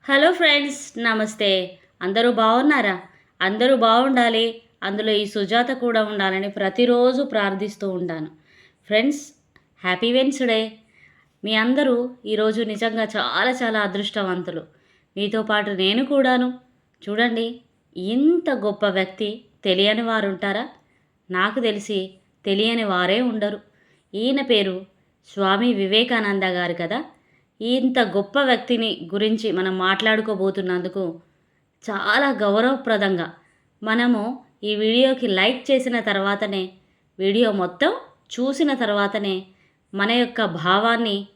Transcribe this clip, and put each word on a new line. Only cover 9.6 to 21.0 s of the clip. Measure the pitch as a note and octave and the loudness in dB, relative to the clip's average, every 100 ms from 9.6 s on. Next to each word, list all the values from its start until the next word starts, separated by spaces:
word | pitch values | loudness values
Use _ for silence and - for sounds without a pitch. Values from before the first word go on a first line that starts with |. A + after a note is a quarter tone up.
| _ _ | _ _
హ్యాపీ | F#3 F3+ A#3 | -4 0 2
వెన్స్‌డే. | B3+ C4+ C4+ B3+ A3 A3 A3 _ _ _ _ _ _ | 2 2 0 0 0 -2 -10 _ _ _ _ _ _
మీ | G#3 | -2
అందరూ | A3 A#3 C4+ C4+ A#3+ B3 - G#3+ | 0 2 2 2 2 -2 -8 -4
ఈరోజు | G#3+ A3 G#3+ | 0 0 0
నిజంగా | A3 G#3 A3+ A3 | -4 -2 -2 -2
చాలా | A3 G#3+ A#2+ C#3+ A#3+ | -4 -2 -2 0 0
చాలా | B3+ A#3 A3 | 0 -2 -2
అదృష్టవంతులు. | G3+ G3 G3+ G#3+ F#3+ F3+ F3+ E3 - _ _ _ _ - | -2 -4 -4 -4 -2 -4 -6 -10 -14 _ _ _ _ -6
మీతో | G3+ A3 | -4 -2
పాటు | G#3+ G#3 G#3 | 0 0 0
నేను | F#3+ F#3+ A3 | 0 0 2
కూడాను. | C4+ C#4 B3+ B3+ B3+ B3+ _ _ _ _ - | 2 2 4 2 0 -4 _ _ _ _ -6
చూడండి, | G#3+ A#3+ A3+ A#3 B3 _ _ _ - | 0 0 0 -4 -8 _ _ _ -8
ఇంత | F#3 A#3+ D4+ F4 E4 | -2 2 4 4 0
గొప్ప | B3 G#3 G3+ G#3 | -2 -2 0 0
వ్యక్తి | F#3+ F#3 F#3+ G#3 A3+ _ _ | 0 -2 -4 -6 -6 _ _
తెలియని | G3 F#3 G3+ G#3+ | -2 2 2 2
వారు | A3+ A3 G3+ | -2 -2 -2
ఉంటారా? | F#3 G3+ G3+ C4 - _ _ | -4 -4 -4 -6 -14 _ _